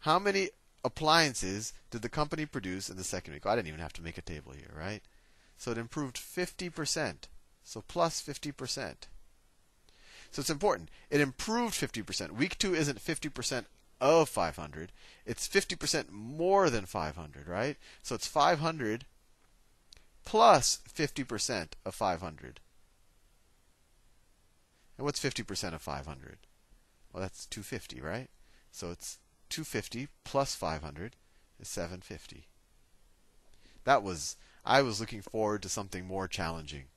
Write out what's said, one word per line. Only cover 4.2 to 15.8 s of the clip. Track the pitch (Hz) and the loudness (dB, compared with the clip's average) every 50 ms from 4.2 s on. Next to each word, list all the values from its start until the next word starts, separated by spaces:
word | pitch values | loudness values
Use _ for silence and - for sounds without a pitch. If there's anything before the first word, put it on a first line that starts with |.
table | - - 80 76 71 67 | -8 -8 -10 -10 -10 -12
here, | 67 69 67 - 73 76 | -16 -16 -16 -14 -12 -10
right? | 82 98 107 101 - - - - _ - - - - - - - | -8 -8 -8 -10 -12 -18 -20 -20 _ -20 -20 -20 -20 -20 -20 -8
So | - 123 | -6 -4
it | 113 117 | -4 -4
improved | 117 120 - 156 143 127 - | -6 -6 -6 -6 -6 -4 -6
fifty | - - - - 180 180 - - - 185 170 | -10 -12 -8 -4 -4 -4 -4 -6 -8 -8 -8
percent. | - 165 151 - - 165 143 101 73 - - - - - - _ - _ - | -6 -4 -2 -2 0 0 0 -2 -2 -6 -12 -18 -18 -20 -20 _ -20 _ -18
So | - - 110 - | -12 -12 -12 -12
plus | - - 175 170 165 - - | -4 2 2 2 2 2 -2
fifty | - 151 139 - - 147 | -6 -8 -10 -8 -8 -8
percent. | - - 131 - - 135 120 78 - - - - - - - - - - _ _ _ _ _ _ _ _ - - - - - - - - - - | -8 -6 -6 -6 -4 -4 -4 -6 -8 -10 -16 -16 -16 -18 -18 -20 -20 -20 _ _ _ _ _ _ _ _ -20 -20 -20 -20 -20 -20 -20 -20 -18 -10
So | - 147 | -8 -4
it's | 135 - | -2 -2
important. | 156 143 196 202 143 90 82 - - - - - | 0 2 4 4 4 2 -2 -10 -16 -20 -2 2
It | 143 147 | 4 4
improved | 147 135 - - - 214 220 240 240 220 - | 4 4 2 -4 -2 0 2 2 2 2 0
fifty | - 135 - - 113 | 0 -2 -2 -2 -6
percent. | 92 92 98 - 95 76 92 | -4 -4 -4 -4 -4 -4 0
Week | 113 151 185 - | 0 0 0 2
two | - - 190 175 | 0 2 2 4
isn't | 160 147 143 131 - | 4 4 2 0 -2
fifty | - - 151 - - 143 | -4 -4 -4 -2 -4 -6
percent | - 127 117 - 135 120 - - - - _ _ _ _ | -6 -4 -2 -2 -2 -2 -4 -6 -14 -20 _ _ _ _
of | 127 143 165 165 151 - | 6 8 8 8 6 6
five | - 104 87 80 76 | 2 0 0 0 -2
hundred. | - 78 76 - 78 85 - - - - - - - - | -4 -10 -10 -10 -10 -12 -12 -14 -18 -20 -20 -20 -12 -8
It's | 104 - - - | -8 -6 -4 -4
fifty | - - 196 - - 180 | 0 2 2 2 2 -4
percent | - | -4